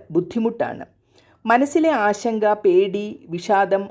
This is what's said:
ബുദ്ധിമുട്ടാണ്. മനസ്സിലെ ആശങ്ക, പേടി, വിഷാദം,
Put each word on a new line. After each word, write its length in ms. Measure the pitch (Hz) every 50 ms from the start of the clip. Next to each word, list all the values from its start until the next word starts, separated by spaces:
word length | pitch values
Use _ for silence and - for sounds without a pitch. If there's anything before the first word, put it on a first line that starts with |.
| - -
ബുദ്ധിമുട്ടാണ്. 760 | 156 170 180 - - 240 220 233 226 - 131 117 113 - - _ _ _ _ _ _ _ _ _ _ _ -
മനസ്സിലെ 440 | 220 233 247 277 285 - 339 311 320
ആശങ്ക, 640 | 302 233 208 208 208 208 - 233 220 220 214 208 208
പേടി, 720 | 208 - 196 175 185 196 196 180 208 208 208 - - - -
വിഷാദം, 600 | 165 175 - - 208 196 196 180 196 196 196 196